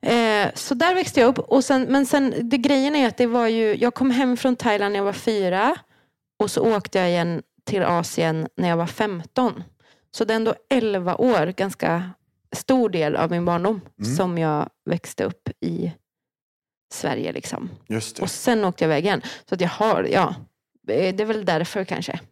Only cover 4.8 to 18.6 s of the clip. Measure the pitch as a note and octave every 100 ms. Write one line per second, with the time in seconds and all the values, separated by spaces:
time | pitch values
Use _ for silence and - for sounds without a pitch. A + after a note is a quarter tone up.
4.8 | G3+ G3+ G3 G3 - G#3+ F#3 F#3 A3+ E4+
5.8 | - _ _ _ _ _ G#3 E3 A3+ G#3+
6.8 | - G3 F3+ F3 E3+ E3+ - _ - G3+
7.8 | F3+ E3+ E3+ - E3 D#3+ D#3 - F3+ E3+
8.8 | E3+ - G#3+ F3+ E3 - B3 - - _
9.8 | _ _ _ - A3 A3 A3 - _ C4+
10.8 | A3 G3 F3+ - B3+ G#3+ D#3+ F#3+ F#3+ -
11.8 | D#3+ E3+ F#3 - _ _ _ - - C4
12.8 | A3+ F3 D3+ - D#3+ E3+ F3 E3+ F#3 G#3+
13.8 | - _ G#2 C#3+ F#3 E3+ D#3+ D3+ - _
14.8 | - E3+ - - F#2+ F3+ - - - -
15.8 | - D#3 _ _ _ _ _ _ _ _
16.8 | _ - - A2+ E2 - - - - -
17.8 | _ A2 A2 - F#3+ - - A3+